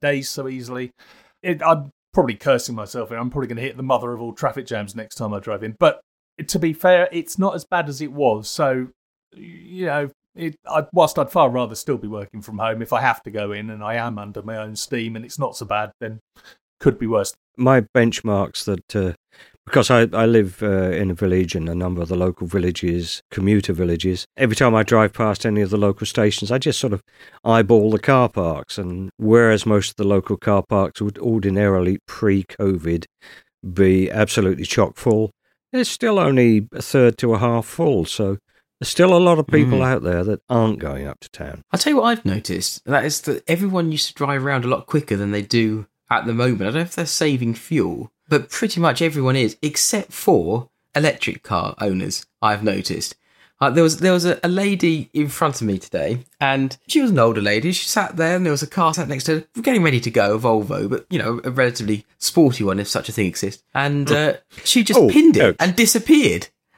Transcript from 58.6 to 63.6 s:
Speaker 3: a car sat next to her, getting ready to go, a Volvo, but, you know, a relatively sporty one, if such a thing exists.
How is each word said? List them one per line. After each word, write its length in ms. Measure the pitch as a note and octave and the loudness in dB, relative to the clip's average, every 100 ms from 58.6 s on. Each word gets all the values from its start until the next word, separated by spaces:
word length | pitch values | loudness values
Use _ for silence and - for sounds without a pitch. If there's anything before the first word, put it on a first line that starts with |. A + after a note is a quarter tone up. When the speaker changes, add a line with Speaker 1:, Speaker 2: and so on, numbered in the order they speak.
Speaker 3:
a 40 | D3+ | -4
car 260 | - E3 | 0 0
sat 160 | D#3+ C#3 | 0 -4
next 160 | C3+ D3 | -4 -2
to 140 | D#3 - - | -4 -4 -4
her, 60 | |
getting 220 | B3 A#3+ | 0 2
ready 160 | E3 B2 | 2 2
to 100 | A#2 | 0
go, 260 | A#2 G2+ A2 | 2 2 2
a 40 | |
Volvo, 500 | A#2+ A2 G2 G2 G2+ | 2 2 0 -4 -4
but, 160 | B2 - | -4 -4
you 100 | F3 | -4
know, 220 | G#2+ A#2+ | -2 -4
a 80 | C3+ | -4
relatively 540 | B2+ B2 B2 G#2 G#2+ - - | 0 0 0 -4 -4 -6 -8
sporty 460 | - F3+ C#3+ A#2+ | -2 4 4 4
one, 160 | G2+ F#2+ | 0 -2
if 80 | G2+ | -2
such 220 | - - | -4 -4
a 20 | |
thing 160 | A2 F#2+ | -2 -2
exists. 340 | - G2 - | -2 -6 -8